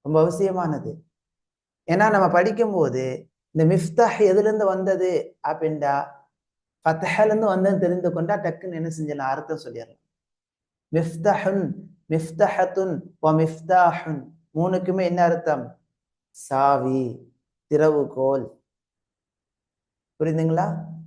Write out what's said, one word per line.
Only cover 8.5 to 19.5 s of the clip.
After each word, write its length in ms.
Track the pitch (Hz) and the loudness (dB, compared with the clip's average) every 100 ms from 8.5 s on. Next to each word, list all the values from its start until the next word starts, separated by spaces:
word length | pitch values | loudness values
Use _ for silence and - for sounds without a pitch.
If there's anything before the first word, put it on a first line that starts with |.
| 160 185 | -8 -10
என்ன 160 | 165 165 | -8 -8
செஞ்சிடலாம், 280 | 160 151 143 | -6 -8 -4
அர்த்தம் 420 | 135 139 147 156 | -4 -6 -6 -10
சொல்லிடலாம். 420 | 131 117 113 110 _ _ _ _ _ _ _ _ _ | -10 -16 -16 _ _ _ _ _ _ _ _ _ _
மிஃப்தஹுன், 760 | 160 165 165 185 190 190 196 160 - - _ _ | -4 -4 -2 0 0 0 -2 -2 -6 -14 _ _
மிஃப்தஹத்துன், 920 | 160 160 - 202 - 185 190 190 156 - _ | -4 -4 0 0 2 -2 0 -4 -4 -10 _
வ 40 | 156 | 2
மிஃப்தாஹுன். 1040 | 156 160 - 165 185 175 165 165 147 127 _ _ | 4 2 -2 0 4 4 2 -8 -10 -10 _ _
மூணுக்குமே 480 | 151 180 185 180 185 | -2 0 0 -2 -2
என்ன 200 | 180 175 | 0 2
அர்த்தம்? 560 | 170 170 165 143 120 - _ _ _ _ _ | 2 2 0 -4 -4 -16 _ _ _ _ _
சாவி, 1000 | - - 135 139 139 131 131 127 117 - _ _ _ _ | -20 -4 2 4 4 0 -2 -4 -8 -18 _ _ _ _
திறவுகோல். 920 | 151 156 147 135 131 131 139 113 _ _ _ _ _ _ _ _ _ _ | 2 4 2 -2 -2 -2 -2 -6 _ _ _ _ _ _ _ _ _ _